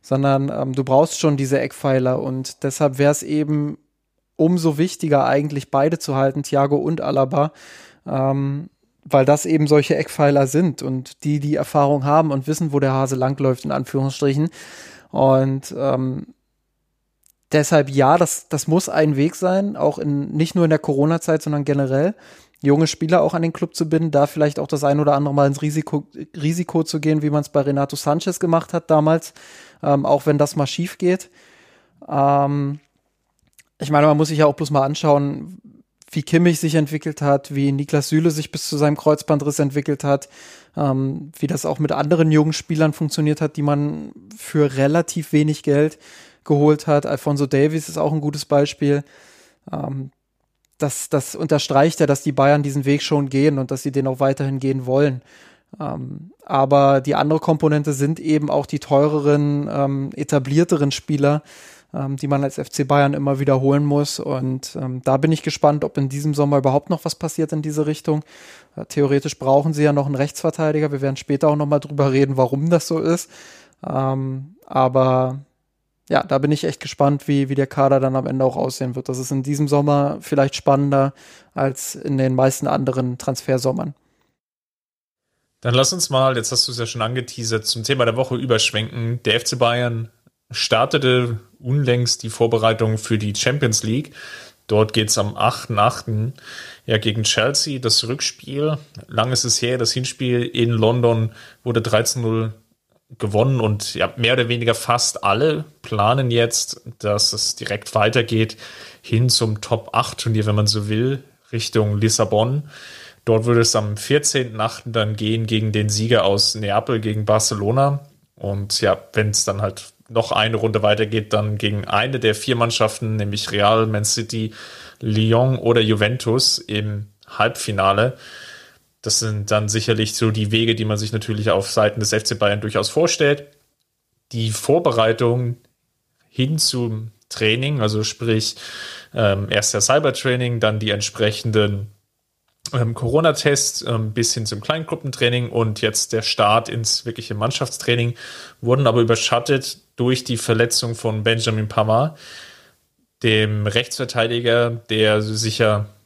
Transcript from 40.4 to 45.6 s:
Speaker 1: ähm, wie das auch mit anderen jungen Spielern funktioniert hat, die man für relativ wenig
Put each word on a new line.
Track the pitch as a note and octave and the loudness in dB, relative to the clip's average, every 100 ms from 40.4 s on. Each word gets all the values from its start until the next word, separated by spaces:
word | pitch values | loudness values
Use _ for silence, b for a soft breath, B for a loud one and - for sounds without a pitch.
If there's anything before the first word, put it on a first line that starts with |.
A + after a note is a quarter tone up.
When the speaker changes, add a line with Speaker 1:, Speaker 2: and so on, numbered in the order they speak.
| B B B | B B B
Speaker 1:
ähm, | - C#3+ C3 C3+ C#3 C#3+ - | -4 -2 0 -2 -6 -12 -8
wie | C#3+ | -4
das | E3+ | -2
auch | D#3+ D3+ | -4 -2
mit | D3 | -2
anderen | D3 D3 E3 D#3+ | -2 2 4 6
jungen | D3+ D3+ | 4 2
Spielern | D3+ - D#3+ D#3 | -2 -4 0 0
funktioniert | D3 D3+ - D3+ D3+ | 0 -4 0 0 0
hat, | D3+ | -4
die | - | -2
man | D3 C#3+ D3 D#3 D3 - F#2+ - | 0 0 -2 -6 -12 -18 -20 -20
für | - D#3 C#3+ | -4 0 2
relativ | C3 C#3 E3 E3 E3+ D3+ | 2 2 2 0 -6 0
wenig | D3+ D3+ D3 | 2 2 0